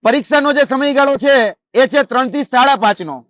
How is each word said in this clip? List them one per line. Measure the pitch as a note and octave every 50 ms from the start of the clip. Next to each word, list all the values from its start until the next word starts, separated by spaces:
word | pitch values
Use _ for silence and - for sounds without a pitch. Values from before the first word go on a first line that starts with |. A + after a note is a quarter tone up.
| _
પરીક્ષાનો | - A3+ D4 A#3+ - - D4 C#4 D4 C#4+
જે | C#4+ C#4+
સમયગાળો | - C4 C4 C#4 C#4+ C#4+ C4 C#4 C#4 C#4
છે, | B3 F#3 C#4+ C#4 C4 A3+ G#3 F3 _ _ _ _
એ | A3 C4 C4
છે | - C#4+ C4+
ત્રણ | - B3 B3 C4 B3 F3+
થી | C#4+ C#4 - -
સાડા | B3 B3+ C#4 C#4
પાંચ | A#3 A3 G#3+ G#3 - F3+
નો. | D#3 C#3+ B2+ A#2+ _